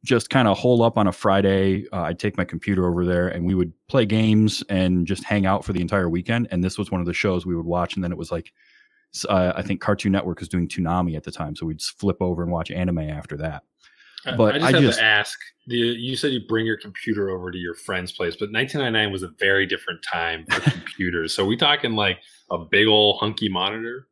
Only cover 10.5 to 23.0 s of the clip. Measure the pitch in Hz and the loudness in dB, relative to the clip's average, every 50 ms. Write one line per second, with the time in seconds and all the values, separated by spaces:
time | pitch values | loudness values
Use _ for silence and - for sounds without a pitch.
10.5 | - 90 85 - - - 87 82 87 92 90 87 78 78 - 80 - - 80 78 | -2 -2 -2 -2 -2 -4 -2 0 0 0 0 -2 -4 -6 -8 -10 -10 -8 -8 -8
11.5 | 76 - 85 80 78 78 - - - - - 101 - - 92 90 87 80 85 85 | -8 -8 -6 -8 -6 -6 -8 -10 -8 -2 -2 -2 0 0 -2 -2 -2 -2 -2 -2
12.5 | 87 85 - - - 90 90 90 87 82 78 78 76 73 - - - 73 - 160 | -2 -4 -4 -4 -4 -2 -2 0 -2 -2 -4 -4 -8 -10 -10 -10 -10 -8 -6 -8
13.5 | 151 - _ _ _ _ _ _ _ _ - - _ - - 131 120 120 113 107 | -8 -10 _ _ _ _ _ _ _ _ -20 -20 _ -12 -10 -6 0 2 2 2
14.5 | 120 147 131 131 135 165 143 117 117 - 113 110 107 104 104 - - - - - | 4 2 2 4 6 6 6 4 4 4 4 4 4 4 2 -2 -8 -14 -16 -20
15.5 | _ _ _ 123 120 120 117 120 120 117 120 127 131 123 - 147 131 120 95 - | _ _ _ -4 -2 0 0 0 -2 -4 -6 -6 -4 -2 -2 -2 -2 -2 -4 -2
16.5 | 113 113 113 113 107 - - 104 92 - - 120 107 101 98 95 92 92 90 90 | -2 0 0 0 -4 -4 -8 -16 -14 -8 -6 -4 -2 -2 -2 -2 -4 -6 -8 -8
17.5 | 87 92 87 87 82 - - - 98 92 90 90 - - 92 85 85 - 107 101 | -8 -8 -8 -8 -8 -10 -8 -6 -4 -4 -4 -6 -6 -4 -4 -4 -2 -4 -8 -2
18.5 | 107 110 123 131 - 151 135 120 113 110 107 101 98 92 92 85 - - 98 98 | 0 -2 -2 0 -2 -2 -2 0 2 2 0 0 -2 -6 -8 -8 -6 0 2 4
19.5 | 98 98 98 90 95 87 - - 87 - - - - 85 85 82 82 80 80 - | 4 4 2 0 -2 -6 -6 -10 -10 -10 -8 -6 -4 -4 -2 -4 -4 -6 -4 -4
20.5 | - - - 147 - 87 - - - - 95 90 87 85 80 80 - - 98 98 | -4 0 2 0 0 0 -12 -14 -6 -4 -4 -2 -2 -2 -4 -2 -2 -2 0 0
21.5 | 117 117 - 143 147 147 143 120 110 107 104 98 92 - - - _ - _ _ | 0 2 2 2 2 2 0 -2 0 2 0 0 0 -2 -10 -20 _ -20 _ _
22.5 | 87 87 82 78 - 101 107 110 107 107 | -6 -6 -2 2 4 4 6 6 6 6